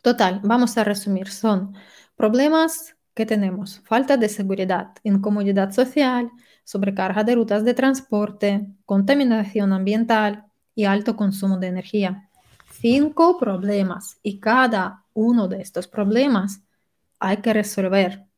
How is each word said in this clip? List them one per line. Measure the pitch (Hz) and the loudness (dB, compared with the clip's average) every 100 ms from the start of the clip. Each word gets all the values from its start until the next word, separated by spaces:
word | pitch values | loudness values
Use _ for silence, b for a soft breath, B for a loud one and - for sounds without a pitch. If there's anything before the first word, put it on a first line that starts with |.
Total, | 240 233 190 196 | 0 2 0 0
vamos | 208 240 233 233 | 0 2 2 0
a | |
resumir. | 214 202 202 190 190 | -2 -2 -4 -4 -6
Son | - 226 196 196 B B B B _ | -4 0 0 -4 B B B B _
problemas | 214 240 294 320 320 320 - _ _ | 0 2 2 2 0 -2 -14 _ _
que | - 220 | -8 -2
tenemos: | 214 190 185 190 - _ | 0 0 -4 -10 -14 _
falta | 233 269 277 | 0 2 2
de | 214 | 2
seguridad, | 208 196 190 190 180 - - | -2 -4 -2 -2 -2 -4 -8
incomodidad | 214 196 202 202 202 196 196 | 0 0 0 0 0 0 0
social, | 196 262 294 262 247 240 - b b - | 0 0 2 2 0 -4 -10 b b -10
sobrecarga | 196 196 196 190 190 | -4 -2 -2 -2 0
de | 220 240 | 2 2
rutas | 220 208 | 2 0
de | 226 | 0
transporte, | 247 269 262 - 208 208 202 202 202 202 - - | 2 0 0 -2 -4 -4 -2 -2 -2 -6 -14 -2
contaminación | 196 196 285 262 220 202 220 196 | 0 2 2 2 0 0 -2 0
ambiental | 190 190 220 233 220 214 208 _ _ _ - | 0 0 -2 2 2 2 -2 _ _ _ -2
y | |
alto | 202 202 208 220 | 0 2 0 -2
consumo | 202 196 196 185 | -2 -2 -2 -2
de | 185 | -4
energía. | 185 185 214 190 190 _ b b b _ | -6 -4 -2 -2 -6 _ b b b _
Cinco | - 233 269 302 302 330 349 | -4 2 2 2 4 4 4
problemas, | 214 185 202 202 190 180 - - | -2 -2 -2 -2 -2 -4 -14 -10
y | 208 196 | -10 -4
cada | 220 254 254 214 185 - _ | 0 2 2 0 -4 -8 _
uno | 214 226 240 185 | -2 2 2 0
de | 190 | -4
estos | - - 180 | -8 -10 -8
problemas | - 202 226 285 214 196 - _ _ _ _ _ _ | -2 0 2 2 2 -2 -8 _ _ _ _ _ _
hay | 190 208 | -2 -2
que | 233 | 0
resolver. | 214 208 - 190 196 185 - _ | 0 -2 -2 0 2 0 -4 _